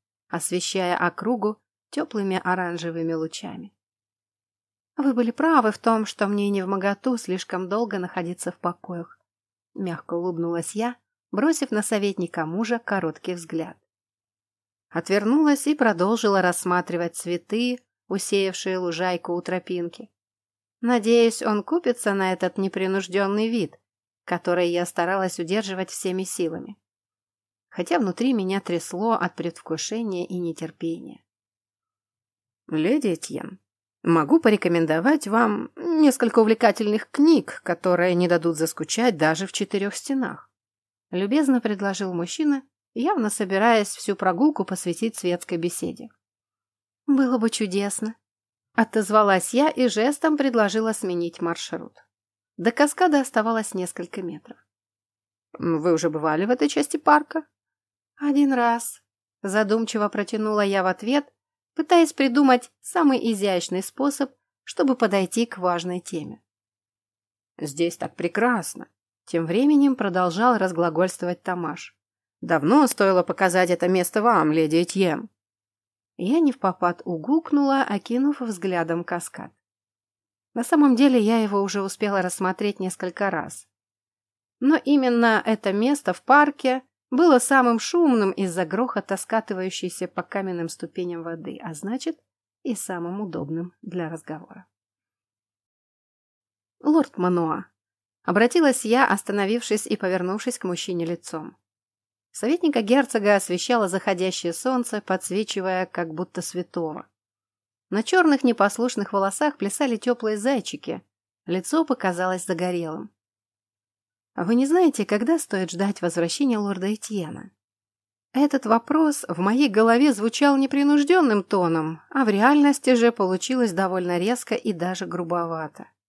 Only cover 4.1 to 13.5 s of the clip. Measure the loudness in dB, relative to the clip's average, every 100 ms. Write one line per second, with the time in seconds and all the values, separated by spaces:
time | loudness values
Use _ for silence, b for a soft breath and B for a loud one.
4.1 | _ _ _ _ _ _ _ _ -2 0
5.1 | 2 -2 0 2 4 2 0 0 0 -2
6.1 | -4 -2 0 -2 -2 -2 -2 -2 -2 -4
7.1 | -4 -4 -8 -6 -8 -4 -4 -4 -4 -6
8.1 | -6 -6 -6 -8 -6 -6 -8 -10 -10 -12
9.1 | -16 _ _ _ _ _ -10 -8 -8 -8
10.1 | -6 -4 -4 -4 -4 -6 -4 -6 -6 _
11.1 | _ _ 0 0 0 -2 -4 -2 -2 -2
12.1 | -2 -4 -4 -4 -4 -2 -4 -2 -4 -4
13.1 | -6 -8 -10 -8